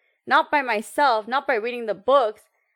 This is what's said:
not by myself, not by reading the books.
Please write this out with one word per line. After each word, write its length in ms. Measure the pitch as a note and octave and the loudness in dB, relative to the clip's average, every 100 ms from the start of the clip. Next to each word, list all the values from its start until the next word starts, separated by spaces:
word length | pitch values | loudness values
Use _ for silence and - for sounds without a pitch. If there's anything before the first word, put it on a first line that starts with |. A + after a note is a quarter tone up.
| _ _ - | _ _ 0
not 240 | C#4 D#4 | 0 2
by 100 | G3 | -2
myself, 640 | - G#3+ A3 - C#4+ A3 G#3 | 0 -4 -4 0 2 2 -2
not 200 | C4 C4+ | -4 -2
by 80 | |
reading 320 | A#3+ A3+ A#3+ A3+ | -2 -2 -6 -6
the 80 | |
books. 480 | G3 B3 C#4 A3 G#3+ _ _ _ | -4 2 2 2 -4 _ _ _